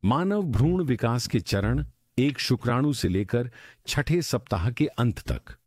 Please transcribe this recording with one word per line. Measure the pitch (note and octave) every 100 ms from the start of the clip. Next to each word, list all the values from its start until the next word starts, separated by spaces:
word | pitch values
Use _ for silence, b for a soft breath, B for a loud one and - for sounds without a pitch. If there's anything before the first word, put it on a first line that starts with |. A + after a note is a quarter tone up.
| F#2+
मानव | C3 F#3 G#3
भ्रूण | F#3 G#2 C#3+ F3+
विकास | E3 A#2+ A#2 A#2+ -
के | A#2+
चरण | - G2 G2+ B2+ D3 _ _ -
एक | C3+ C3
शुक्राणु | - - A#2+ B2 D3
से | C3 -
लेकर | F2+ G2+ A#2+ B2 B B B -
छठे | - C#3+ E3+
सप्ताह | D#3+ B2 - F#2+ F2
के | A#2+ D3+ -
अंत | A#2+ -
तक। | - A#1 - -